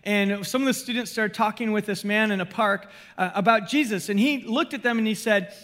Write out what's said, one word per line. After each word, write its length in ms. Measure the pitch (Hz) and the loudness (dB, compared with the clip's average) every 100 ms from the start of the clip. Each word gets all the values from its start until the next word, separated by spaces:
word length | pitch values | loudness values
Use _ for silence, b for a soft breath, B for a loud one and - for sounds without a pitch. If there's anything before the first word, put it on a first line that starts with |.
And 420 | 202 208 202 202 196 | -2 0 2 0 -2
some 160 | 262 | 0
of 40 | 269 | 0
the 80 | |
students 360 | - - 233 233 | 0 -2 -6 -4
started 240 | - 214 | -2 -2
talking 380 | 214 214 208 226 | 0 -2 0 -2
with 120 | 214 | -2
this 200 | 208 190 | -2 -4
man 260 | 208 208 220 | 0 2 2
in 100 | 196 | 0
a 60 | 180 | -4
park, 440 | - 214 196 - B B - | 0 0 0 -4 B B -4
uh, 120 | 180 | -2
about 340 | 196 196 226 185 | 0 4 4 4
Jesus. 400 | 285 262 202 - | 0 0 -2 -2
And 100 | 202 | 2
he 260 | 262 285 | 2 2
looked 280 | 214 240 330 | -2 -2 0
at 100 | 269 | -2
them 160 | 240 226 | -2 0
and 80 | 220 | 0
he 80 | |
said, 380 | 208 226 208 180 B | 0 2 2 0 B